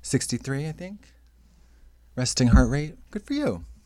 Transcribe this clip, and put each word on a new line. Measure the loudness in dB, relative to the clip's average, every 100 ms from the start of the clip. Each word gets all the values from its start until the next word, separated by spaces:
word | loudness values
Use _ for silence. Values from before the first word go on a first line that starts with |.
Sixty-three, | 0 -2 -2 -6 -6 -6 -6
I |
think. | -10 -12 -14 -20 _ _ _ _ _ -20 -20 -20 _ -16 -6
Resting | -4 2 6
heart | 6 6
rate. | 2 -4 -10 -12
Good | -12
for | -6
you. | -2 -2 -4 -8 -20